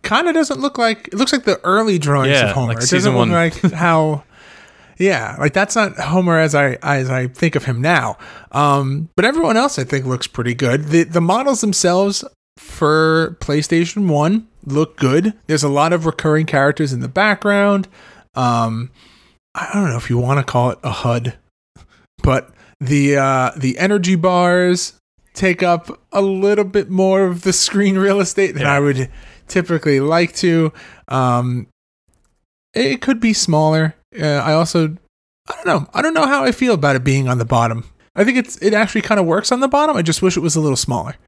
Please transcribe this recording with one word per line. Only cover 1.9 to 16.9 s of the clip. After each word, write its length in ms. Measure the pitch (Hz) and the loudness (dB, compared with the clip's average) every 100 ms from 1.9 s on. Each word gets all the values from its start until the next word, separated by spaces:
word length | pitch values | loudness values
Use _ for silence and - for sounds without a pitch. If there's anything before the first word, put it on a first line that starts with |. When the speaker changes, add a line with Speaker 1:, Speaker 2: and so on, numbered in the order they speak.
| 180 | 0
Speaker 1:
drawings 320 | 147 143 131 | 0 2 2
Speaker 2:
Yeah, 160 | 139 110 | 2 2
Speaker 1:
of 20 | 135 | 0
Homer. 120 | 123 | -2
Speaker 2:
like 80 | 113 | -2
Speaker 1:
It 40 | |
doesn't 160 | 123 180 | 0 2
Speaker 2:
season 120 | 185 | 2
Speaker 1:
look 60 | 127 | 2
Speaker 2:
one. 120 | 120 | 2
Speaker 1:
like 220 | 170 170 - | 2 0 0
Speaker 2:
<laughs> 100 | 190 | -2
Speaker 1:
how, 500 | 165 170 160 156 147 - - - - - _ - _ | 0 0 2 2 -2 -10 -20 -20 -20 -20 _ -20 _
yeah, 380 | 190 156 113 - | 0 0 -4 -2
like, 140 | 147 | -2
that's 220 | 185 202 233 | 0 0 0
not 200 | 202 - | -2 -4
Homer 400 | - 175 180 165 | -2 0 2 2
as 160 | 160 143 | 2 2
I, 220 | 139 127 | 0 -2
as 260 | - 143 131 | -2 -2 -2
I 180 | 131 127 | -4 -4
think 280 | - 170 151 | -2 -2 0
of 100 | - | -2
him 160 | 120 | -2
now. 360 | 147 170 117 95 - - - | 0 0 0 -8 -14 -20 -8
Um, 580 | 131 147 139 135 139 160 - | -2 0 0 -2 -4 -4 -2
but 100 | 208 | 0
everyone 320 | 302 330 220 | 0 0 2
else 200 | 277 - | 0 -2
I 40 | |
think 220 | 127 139 131 | -4 -4 -2
looks 220 | 127 - | -4 -6
pretty 260 | - 120 | -6 -4
good. 320 | 120 131 131 147 | -2 0 0 2
The, 180 | 165 | 2
the 180 | 165 170 | 2 0
models 400 | 170 208 277 254 | 0 0 0 0
themselves 600 | 208 196 180 180 202 196 269 _ _ _ | 0 0 0 2 0 -2 -10 _ _ _
for 760 | - - 151 156 160 160 160 170 | -20 -2 2 4 4 2 0 -6
PlayStation 680 | - 147 151 165 170 - 190 | -2 -2 0 0 0 -2 0
one 400 | 147 151 220 220 _ | 2 2 0 -4 _
look 320 | - 139 156 - | -4 -2 -2 0
good. 380 | 135 143 202 214 - | 2 2 0 -4 -4
There's 160 | 156 | -2
a 60 | 147 | 0
lot 220 | 143 160 | 0 2
of 140 | 175 160 | 0 -2
recurring 400 | - 160 151 160 | -2 0 0 0
characters 480 | 143 139 147 151 | 2 0 0 -2